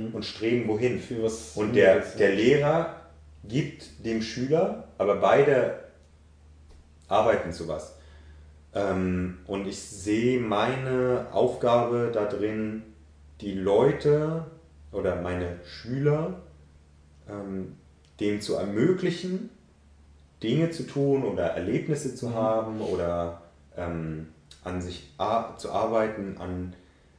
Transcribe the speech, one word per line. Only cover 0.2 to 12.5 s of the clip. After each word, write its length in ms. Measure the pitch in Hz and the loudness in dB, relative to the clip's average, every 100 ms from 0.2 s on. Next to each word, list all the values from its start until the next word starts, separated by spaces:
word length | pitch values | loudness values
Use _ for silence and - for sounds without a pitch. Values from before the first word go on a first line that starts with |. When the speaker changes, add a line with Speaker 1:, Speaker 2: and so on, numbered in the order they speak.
| 104 | -8
Speaker 2:
streben 420 | - 110 123 107 | -4 0 2 2
wohin. 320 | 107 123 - | 0 0 0
Speaker 1:
Für 240 | - 117 | -4 -2
was 320 | 110 - - - | -2 -4 -8 -4
Speaker 2:
Und 180 | 107 | 2
der, 200 | 117 92 82 | 6 8 6
Speaker 1:
Höheres, 160 | - | 2
ja. 40 | - | 2
Speaker 2:
der 180 | 101 98 | 4 6
Lehrer 600 | 117 143 147 160 165 - - - - - 104 | 6 6 4 2 0 -6 -18 -20 -20 -20 -6
gibt 580 | 123 143 - - - 113 | -4 -4 -6 -18 -10 -4
dem 160 | 110 | -2
Schüler, 680 | 110 127 131 156 190 - - - | -4 -4 0 2 2 -2 -10 -2
aber 180 | 98 95 | 2 4
beide 600 | 98 120 143 131 117 - - - - - - - - - - - - - - | 6 6 6 6 2 -2 -12 -20 -20 -20 -20 -20 -20 -20 -20 -20 -20 -20 0
arbeiten 460 | 101 110 101 85 | 2 4 2 0
zu 140 | 80 80 | -6 -8
was. 260 | 80 - - - - - - - - - | -8 -10 -16 -20 -20 -20 -20 -20 -20 -10
Ähm, 640 | 101 101 92 92 90 90 - - | -4 -2 0 0 0 -2 -6 -8
und 200 | 98 98 | -6 -6
ich 120 | 104 | -8
sehe 600 | - - 104 107 123 127 | -12 -8 0 2 2 2
meine 880 | 113 101 117 131 131 127 127 123 - | 0 0 0 0 -2 0 2 0 0
Aufgabe 800 | 95 123 - 127 120 120 120 117 | 2 2 2 4 4 4 2 0
da 120 | 113 104 | 0 -2
drin, 580 | 98 107 | 0 -2